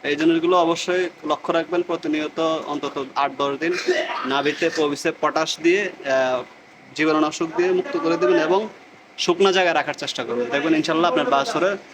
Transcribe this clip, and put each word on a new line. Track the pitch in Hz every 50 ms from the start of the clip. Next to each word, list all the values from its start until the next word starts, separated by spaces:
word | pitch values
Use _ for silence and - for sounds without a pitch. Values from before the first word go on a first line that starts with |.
| -
এই | 139 147
জিনিসগুলো | 147 156 165 165 165 160 175 185
অবশ্যই | 180 170 165 170 165 - - 180 180 180 170 - - -
লক্ষ্য | 151 151 - - - -
রাখবেন। | 165 160 147 175 175
প্রতিনিয়ত | 175 - 170 160 - 156 151 156 151 151 - 160 160 160 160 156 -
অন্তত | - 147 143 135 139 - 147 135 131 -
আট | 131 139 139 135
দশ | 135 143 139 139 135
দিন | 156 170 180 180 - - 359 - - - - - -
নাভিতে | 131 135 143 139 147 151 - 170 165 160
পভিসেপ | 165 151 147 143 139 - 165 156 -
পটাশ | - 151 143 160 160 156 - -
দিয়ে, | 156 170 180 202 208
আহ, | 180 - - - 139 135 131 131 127 127 123 120 - - - - - - - - - -
জীবাণুনাশক | - 156 156 151 156 156 151 151 - 170 165 160
দিয়ে | 170 175 185
মুক্ত | 185 180 185 - -
করে | 165 160 165 170
দেবেন | 165 180 190 180 170
এবং | 156 156 180 196 220 214 - - - - - - - - -
শুকনা | - - 180 175 170 196 196
জায়গায় | 180 190 185 170 165
রাখার | 151 143 151 143
চেষ্টা | - 143 135 - - 120
করবেন। | 117 120 120 120 123
দেখবেন | 131 143 143 160 160
ইনশাল্লাহ | 156 156 - 156 160 170 175
আপনার | - 156 147 131
বাছুরের | 139 139 139 - - 151 170 196 202 196 - -